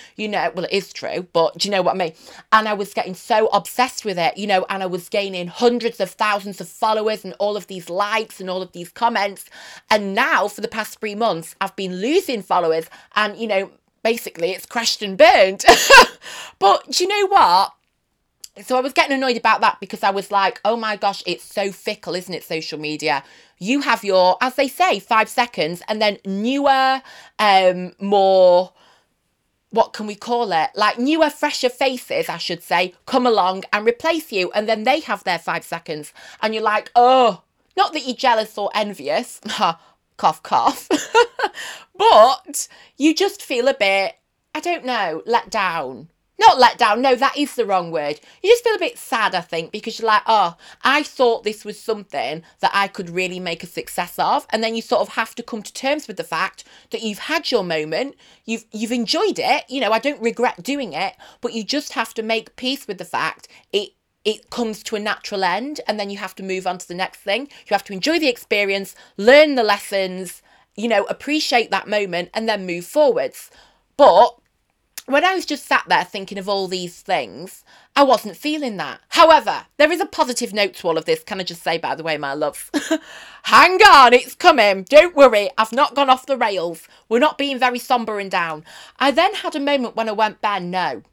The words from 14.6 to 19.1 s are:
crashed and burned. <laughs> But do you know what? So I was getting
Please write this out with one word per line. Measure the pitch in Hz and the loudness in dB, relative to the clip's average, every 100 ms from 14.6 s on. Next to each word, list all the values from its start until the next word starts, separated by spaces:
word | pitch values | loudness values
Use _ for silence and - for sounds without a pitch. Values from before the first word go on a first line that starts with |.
| - | -8
crashed | 240 226 - | -4 -4 -4
and | 208 190 | -6 4
burned. | 320 330 190 196 - | 6 8 4 4 4
<laughs> | 453 - 523 - - - - - - | 4 8 8 8 2 -18 -18 -18 0
But | 392 370 - | 4 4 0
do | 269 | -4
you | 359 | -2
know | 415 392 | 0 4
what? | 381 202 196 196 _ _ _ _ _ _ _ - 196 | 4 6 4 2 _ _ _ _ _ _ _ -20 -20
So | 202 254 | -2 -2
I | |
was | 269 | 0
getting | 339 294 | 0 0